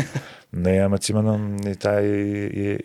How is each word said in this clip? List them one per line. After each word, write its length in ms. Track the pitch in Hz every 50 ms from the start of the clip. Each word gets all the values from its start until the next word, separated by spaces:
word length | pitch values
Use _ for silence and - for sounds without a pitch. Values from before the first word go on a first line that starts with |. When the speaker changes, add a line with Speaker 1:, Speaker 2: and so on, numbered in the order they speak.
| 139 - - 139
Speaker 1:
<laughs> 440 | - - - - - - - 87 87
Speaker 2:
Nuėjom, 320 | 92 95 95 98 98 101 95
atsimenu, 400 | - - 104 107 107 110 107 104 107 101 101 101
į 120 | 101 101 95 92
tą, 140 | - 101 104
į, 480 | 104 104 104 104 101 101 101 104 104 101 98
į, 240 | - 101 101 101 101 -